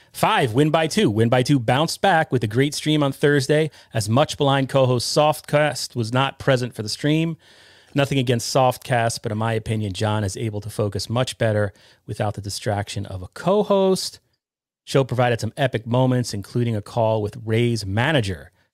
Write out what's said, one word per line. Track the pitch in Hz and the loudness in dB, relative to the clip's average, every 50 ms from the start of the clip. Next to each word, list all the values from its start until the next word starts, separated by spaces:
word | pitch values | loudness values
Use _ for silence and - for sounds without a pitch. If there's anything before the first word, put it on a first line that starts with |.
| _ _ | _ _
five, | - - - 185 220 196 151 117 | -4 -2 0 2 2 2 0 0
Win | 107 135 151 156 | 2 2 2 2
by | 147 160 160 - | 2 -2 -4 -2
Two. | - 220 214 131 | 0 2 2 2
Win | 101 110 113 117 | 4 2 2 4
by | 127 127 | 4 2
Two | 127 - 143 135 | 4 4 2 2
bounced | 113 127 123 139 165 160 - - | 2 2 2 2 2 -2 -2 0
back | - 196 175 160 151 - | 2 2 4 4 2 2
with | 135 120 120 | 0 -2 -2
a | |
great | 107 107 127 139 151 - | 0 0 0 0 0 -2
stream | - - 151 156 151 | -4 -2 0 2 2
on | 147 135 | 2 0
Thursday, | 127 - - 143 143 143 131 - 151 151 160 147 - - - _ - | 0 0 2 2 2 2 2 2 2 2 2 -2 -4 -12 -14 _ -6
as | 110 98 104 | -4 -2 0
much | 113 139 156 - - - | 2 2 2 2 0 0
maligned | 147 135 139 139 135 127 | 0 2 2 2 0 2
co-host | - 135 131 127 127 120 - - - | 2 2 4 4 2 0 0 0 2
Softcast | 156 151 151 151 - - - 147 147 151 147 - - - - - | 4 4 4 2 -2 -4 -2 0 2 2 2 -2 -4 -8 -8 -6
was | 123 110 110 | -6 -4 0
not | 127 127 139 135 - - | 0 0 0 0 -2 -2
present | - 139 131 120 123 113 - | 0 2 2 2 0 -4 -6
for | - | -8
the | 107 107 | -8 -8
stream. | - - - 147 156 160 165 165 156 - _ - - - - - - - _ _ - | -6 -2 0 0 2 2 0 -2 -4 -8 _ -20 -20 -20 -20 -20 -20 -20 _ _ -2
Nothing | 139 139 - 139 135 | 0 0 0 0 0
against | 123 123 120 117 - - - | 2 2 0 0 0 0 2
Softcast, | 139 127 127 - - - - 131 117 113 117 - - | 4 4 4 2 0 -4 -2 0 0 0 0 -2 -4
but | - 117 | -6 -6
in | 107 107 | -4 -2
my | 113 117 113 | -2 -2 -2
opinion, | 110 - - 110 107 107 98 90 | -2 -2 -2 -4 -2 -2 -4 -4
John | - 107 104 107 107 104 | -2 -2 -2 0 0 -2
is | 95 - | -4 -4
able | - 120 110 101 104 | -4 -6 -6 -6 -8
to | - 110 | -10 -8
focus | - - 107 104 - 101 - - | -6 -4 -4 -4 -4 -6 -6 -4
much | 110 123 127 - - - | -2 -2 -2 -4 -2 -2
better | 117 110 104 104 104 98 - _ _ - _ _ _ | 0 0 0 0 -2 -4 -6 _ _ -20 _ _ _
without | - 113 - 107 104 - | -10 -6 -4 -4 -4 -4
the | 107 | -6
distraction | 101 101 - - - 110 101 101 101 - - 104 98 | -10 -10 -10 -8 -4 -4 -4 -4 -4 -6 -8 -10 -10
of | - 92 92 | -10 -10 -12
a | 92 - | -12 -14
co-host. | - - - 175 196 214 196 - 202 196 190 190 190 - - - - - _ _ _ _ _ _ _ _ _ _ _ _ - | -12 -6 -2 0 0 2 2 2 2 2 2 2 2 0 -2 -8 -10 -14 _ _ _ _ _ _ _ _ _ _ _ _ -8
Show | - - 139 131 | -2 0 0 0
provided | 113 120 120 123 123 120 - | 0 0 0 2 2 2 0
some | 117 113 - | -4 -6 -2
epic | - 139 127 - 107 - | -2 -2 0 -2 -2 -4
moments, | 113 120 127 131 127 127 123 120 - - | 0 0 2 2 2 2 0 -2 -4 -6
including | 101 98 - - 123 120 120 113 | -8 -8 -4 -2 -2 -2 0 -2
a | 104 | -4
call | - - - 117 113 110 110 110 | -6 -4 -2 0 2 2 2 0
with | 104 104 - 120 | -2 -4 -6 -8
Ray's | 110 110 110 117 120 120 117 107 101 | -4 0 0 2 2 2 0 -2 -4
manager | 95 95 113 127 156 165 135 104 98 90 - - - _ _ _ _ | -2 -2 0 0 2 2 0 0 -2 -4 -8 -12 -20 _ _ _ _